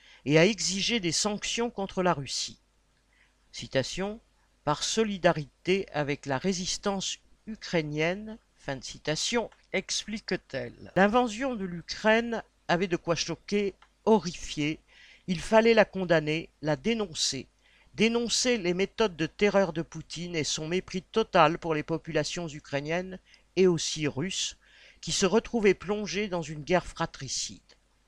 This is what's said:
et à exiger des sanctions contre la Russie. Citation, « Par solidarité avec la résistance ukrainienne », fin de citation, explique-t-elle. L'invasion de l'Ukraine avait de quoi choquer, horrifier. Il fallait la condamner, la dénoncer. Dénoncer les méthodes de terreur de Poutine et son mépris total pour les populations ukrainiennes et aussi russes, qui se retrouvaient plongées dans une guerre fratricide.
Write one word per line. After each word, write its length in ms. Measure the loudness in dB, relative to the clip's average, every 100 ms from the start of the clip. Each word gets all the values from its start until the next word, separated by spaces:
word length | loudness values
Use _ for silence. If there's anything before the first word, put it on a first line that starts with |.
| -20 -8
et 140 | 4 6
à 60 |
exiger 560 | 6 2 -2 -2 -2 0
des 120 | 0
sanctions 580 | 0 -2 -2 -6 -4 -4
contre 320 | -4 -6 0
la 100 | 2
Russie. 460 | 0 -2 -8 -8 -12 _ _ _ _ _ _ _ _ _
Citation, « 680 | -16 -4 -2 -2 -4 -6 -8 _ _ _ _
Par 180 | -2 -2
solidarité 1040 | -2 0 0 2 2 2 -4 _ 0 0 0
avec 340 | -4 -2 -4 -2
la 120 | -2
résistance 800 | 0 -2 -4 -4 -2 -2 -4 -8 _ _ -16
ukrainienne », 920 | -14 -2 -2 0 0 -2 -2 -8 -16 _ _
fin 200 | -8 -8
de 80 |
citation, 640 | -8 -8 -4 -2 0 -2 -2 _ _
explique-t-elle. 1200 | -4 -2 -6 -6 -8 -4 -6 _ -8 -8 -12 -2 4
L'invasion 580 | 6 6 2 -2 -4
de 100 | -4
l'Ukraine 800 | -6 -8 -10 -2 4 4 2 -4 -8 _ 0
avait 200 | 0 2
de 80 | -2
quoi 180 | 0
choquer, 600 | -2 -2 -6 -2 -2 -2 -6 _ _
horrifier. 760 | 4 4 2 -10 -8 -4 -2 -4 _ -20 -20 -12 -6
Il 140 | -4
fallait 340 | 4 6 6
la 120 | 6 4
condamner, 640 | 0 2 2 2 -4 -6 -8
la 140 | -4 -2
dénoncer. 720 | -2 -2 -4 -4 -4 -4 -10 _ _ _ _
Dénoncer 640 | 2 2 2 0 0 2 0
les 160 | 0
méthodes 420 | 0 -2 0 0 0
de 100 | -4
terreur 460 | 0 2 4 2
de 100 | 0
Poutine 540 | -6 -10 -12 -10 -6 -4
et 80 |
son 240 | -2 -4 -2
mépris 340 | -4 -4 -8
total 560 | -4 -2 2 6 6 4
pour 160 | -2
les 80 | -2
populations 640 | -2 -4 -2 -2 -2 -4 -8
ukrainiennes 720 | -10 -6 -6 -4 -4 -6 -14 _ -20 _ 4
et 100 | 6
aussi 400 | 6 0 -2 -2
russes, 500 | -2 -4 -4 -6 -8 _ -20 -20 -12
qui 100 | -4
se 160 | 0 2
retrouvaient 480 | 2 0 2 4
plongées 540 | 2 -2 -4 -4 -4 -4
dans 140 | -4
une 200 | -6 -8
guerre 240 | 0 0 0
fratricide. 720 | -6 -6 -8 -10 -8 -8 -12 _ _ _ _